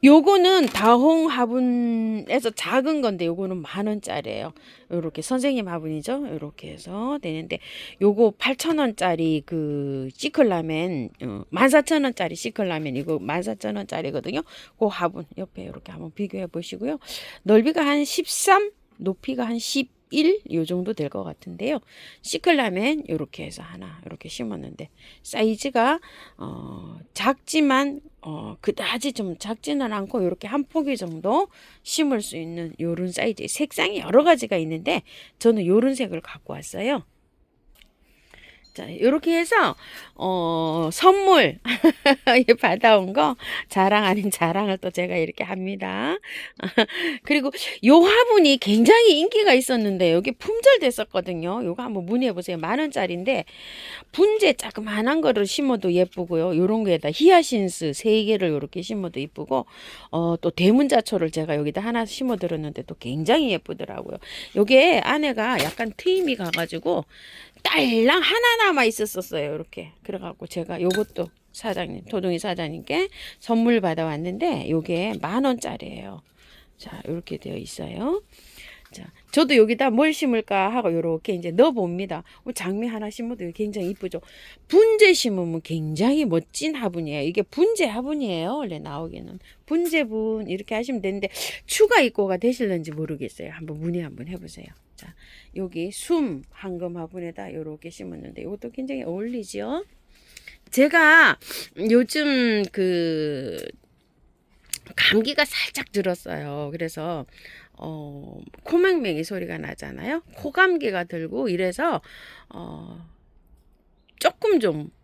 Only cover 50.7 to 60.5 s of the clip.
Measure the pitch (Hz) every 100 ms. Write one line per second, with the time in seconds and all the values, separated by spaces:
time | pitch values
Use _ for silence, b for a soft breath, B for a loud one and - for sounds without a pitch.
50.7 | 523 294 240 214 190 185 175 170 214 214
51.7 | 180 247 202 175 233 254 180 180 175 160
52.7 | 240 311 262 185 175 196 247 - B B
53.7 | B B B - - 392 440 381 254 226
54.7 | - 214 208 226 311 302 214 202 - 277
55.7 | 240 185 175 180 - 170 165 175 165 185
56.7 | 220 208 165 147 - 320 359 311 240 190
57.7 | - 160 139 226 214 208 214 180 147 143
58.7 | 180 180 214 180 170 143 - 151 131 -
59.7 | B B B B 160 170 170 170